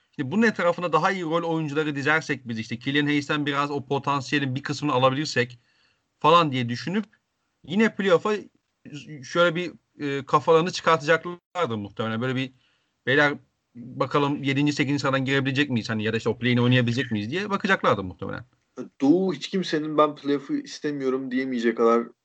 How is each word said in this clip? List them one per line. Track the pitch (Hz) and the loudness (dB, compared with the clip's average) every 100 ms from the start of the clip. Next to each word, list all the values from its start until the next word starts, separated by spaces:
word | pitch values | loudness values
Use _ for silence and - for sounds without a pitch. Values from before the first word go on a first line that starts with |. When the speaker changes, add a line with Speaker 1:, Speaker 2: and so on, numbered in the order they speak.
| _ - | _ -8
Speaker 1:
Şimdi | 127 | -2
bunun | 196 | 2
etrafına | 226 220 175 175 175 | 2 2 0 0 2
daha | 160 185 | 2 2
iyi | 196 | 0
rol | 165 165 170 | -2 -2 0
oyuncuları | 160 156 143 151 139 | -2 -2 -2 -2 -2
dizersek | 135 156 156 131 120 | 0 0 0 -6 -6
biz | 113 | -8
işte | 110 117 | -6 -6
Killian | 135 143 147 | -2 0 2
Hayes'ten | 147 143 151 147 | 0 0 -2 0
biraz | 143 143 | -2 -2
o | 147 120 | -4 -4
potansiyelin | 139 135 139 127 147 135 | -2 0 -2 0 0 0
bir | 131 | -4
kısmını | - 143 147 | -6 -4 0
alabilirsek | 127 131 135 151 - 123 - _ _ _ _ _ _ | 4 4 2 -2 -2 -2 -6 _ _ _ _ _ _
falan | 147 170 156 | 4 6 4
diye | 127 120 | 0 -2
düşünüp | 120 - 196 202 _ _ _ _ _ | -4 -4 -4 -4 _ _ _ _ _
yine | - 190 220 | -4 2 2
playoff'a | 214 196 165 214 208 - _ _ _ - 147 127 151 | 2 2 4 2 -4 -6 _ _ _ -18 -16 -16 -16
şöyle | 120 170 175 165 | -4 2 2 2
bir, | 175 - _ - | -6 -10 _ -10
e, | 143 139 135 | -6 -6 0
kafalarını | 151 156 160 175 | 2 6 4 4
çıkartacaklardır | - 180 160 147 160 175 175 _ - 165 110 | -2 0 2 2 0 0 -14 _ -4 -4 -4
muhtemelen. | 101 - 113 110 | -8 -6 -4 -4
Böyle | 131 127 | -2 -4
bir, | 131 - _ _ _ _ - | -6 -10 _ _ _ _ 0
"Beyler | 143 147 143 _ _ _ | 2 2 0 _ _ _
bakalım | - 127 127 135 151 143 143 | -20 -14 -6 -2 0 0 0
yedinci, | 135 135 147 | -2 0 0
sekizinci | 143 135 143 | 0 -2 0
sıradan | 139 135 | 0 -2
girebilecek | 131 139 131 135 147 | 0 0 0 0 0
miyiz?" | 120 107 | -2 -2
Hani | 110 | -4
ya | 107 | -2
da | 110 | -2
işte | 113 | -2
o | 110 | -2
play-in'i | 120 120 | 0 2
oynayabilecek | 120 127 120 117 127 | 4 4 2 0 -2
miyiz | 107 104 | -4 -4
diye | 170 208 | -6 -4
bakacaklardır | 196 190 196 185 104 | -2 0 2 2 0
muhtemelen. | 95 85 98 98 - _ _ - 123 - | -2 -10 -10 -10 -14 _ _ -16 -16 0
Speaker 2:
Doğu | 135 175 190 | 4 4 2
hiç | 143 - | -4 -4
kimsenin | 190 170 156 156 151 | -4 -2 -4 -2 2
"Ben | 151 | 0
playoff'u | 147 139 143 139 | 0 -2 -2 -2
istemiyorum." | 143 147 - 151 143 131 131 135 | -6 -6 -8 -6 -4 -2 -2 -2
diyemeyecek | 123 131 123 117 113 | -4 -2 0 0 2
kadar | 117 117 117 - | 4 4 2 -10